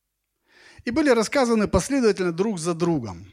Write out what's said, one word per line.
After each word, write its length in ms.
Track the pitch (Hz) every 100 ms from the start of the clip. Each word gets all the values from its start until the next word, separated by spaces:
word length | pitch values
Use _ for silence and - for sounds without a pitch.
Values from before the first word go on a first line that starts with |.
| _ _ _ _ _ _ - -
И 60 | -
были 200 | 247 302
рассказаны 580 | 240 196 285 240 226 196
последовательно 640 | 190 - 277 226 185 180
друг 260 | 165 214 185
за 140 | 160
другом. 580 | 165 170 156 113 85 95